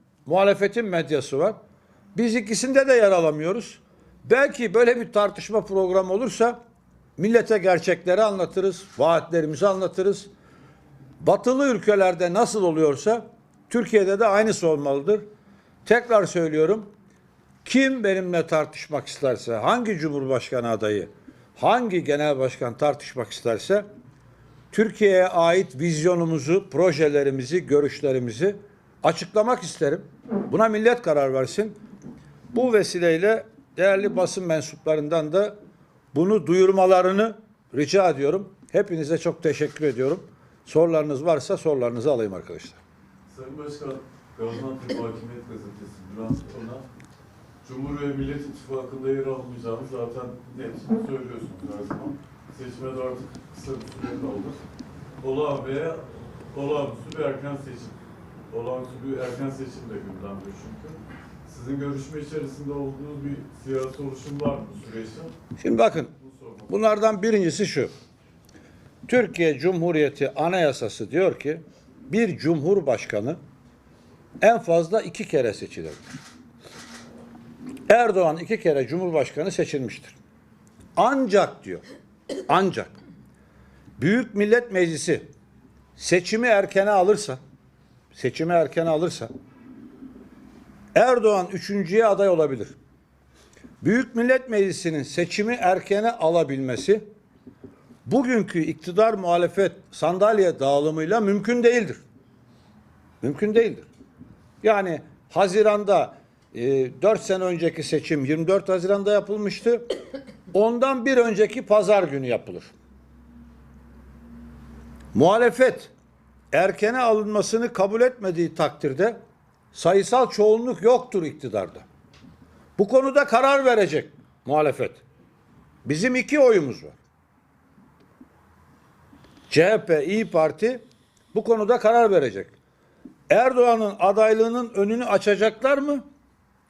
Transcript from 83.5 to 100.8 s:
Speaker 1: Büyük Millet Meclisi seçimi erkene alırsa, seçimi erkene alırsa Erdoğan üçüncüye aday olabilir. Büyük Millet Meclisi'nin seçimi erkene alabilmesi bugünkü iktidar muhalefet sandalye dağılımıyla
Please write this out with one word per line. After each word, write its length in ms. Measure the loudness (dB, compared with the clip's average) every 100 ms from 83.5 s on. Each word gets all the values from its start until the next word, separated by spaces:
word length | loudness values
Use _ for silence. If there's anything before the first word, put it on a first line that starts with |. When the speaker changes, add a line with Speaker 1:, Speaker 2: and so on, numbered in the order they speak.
| _ -20 -20 -20 -4
Speaker 1:
Büyük 340 | 0 0 0
Millet 380 | -2 4 2 2
Meclisi 500 | 0 0 0 -2 -4 -4 -20 _ _ _ _ _ -12
seçimi 500 | 0 0 0 0 2
erkene 440 | 2 2 2 4
alırsa, 480 | 4 4 2 0 -10 -14 -20 _ _ _ _ _
seçimi 400 | -6 -4 -2 0
erkene 360 | 2 2 0 0
alırsa 400 | 0 -2 -4 -12 -14 -20 -20 -20 -20 -20 -20 -20 -20 -20 -20 -20 -20 -20 -20 0
Erdoğan 520 | 4 6 6 4 4 0
üçüncüye 540 | -6 -4 -4 0 4 4
aday 220 | 4 4
olabilir. 400 | 4 2 -2 -8 -14 _ _ _ _ _ _ _ _ -20 -6
Büyük 320 | 0 0 0
Millet 340 | -2 2 2 0
Meclisi'nin 540 | 0 0 -2 -4 -4
seçimi 520 | -4 -4 -4 -2 -4
erkene 560 | 0 0 0 0 0 0
alabilmesi 920 | 0 2 2 0 -2 -4 -4 0 0 -2 -20 _ _ -20 -20 -20 -20 _ -18 -2
bugünkü 520 | 0 2 0 -2 -4
iktidar 560 | -4 -6 -6 0 2
muhalefet 580 | 2 0 2 2 0 -2 -2 -20
sandalye 720 | -4 -2 2 4 4 2 2
dağılımıyla 600 | 2 2